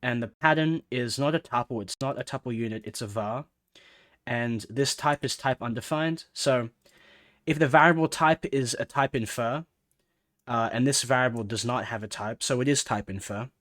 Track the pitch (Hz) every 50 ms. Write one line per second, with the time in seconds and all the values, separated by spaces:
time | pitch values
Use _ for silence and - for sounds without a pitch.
0 | - 127 120 120 117 110 _ _ - 160 156 156 156 156 160 160 - _ - 127
1 | 123 120 107 - 139 143 156 165 - - - 123 120 - 131 113 101 90 - -
2 | 135 135 139 - 127 - - 131 _ 131 120 113 117 113 107 110 107 107 104 -
3 | 123 104 101 113 107 104 113 127 147 _ _ _ _ _ _ - _ - - _
4 | _ _ _ _ _ - 123 120 120 120 117 113 104 - 117 123 143 135 - -
5 | - 151 147 - - 131 - - - 139 131 - - 120 117 117 - - 160 151
6 | 156 165 165 160 - _ _ - - 147 135 127 120 117 _ _ _ _ _ _
7 | _ - - - _ _ _ _ _ - 156 151 160 139 127 156 151 165 170 160
8 | 160 156 - - 165 156 160 - - - - 139 131 120 117 - 123 - - 143
9 | 139 135 - 135 113 107 - - 120 113 123 147 165 _ _ _ _ _ _ _
10 | _ _ _ _ _ _ _ _ _ - 123 117 113 113 - 120 123 135 139 -
11 | - 120 131 127 127 127 117 117 110 101 117 107 98 117 123 127 98 95 117 110
12 | 104 104 - - 104 107 113 - - - 139 123 127 139 143 135 - - 120 104
13 | 101 - 95 95 - - 104 101 117 127 _ _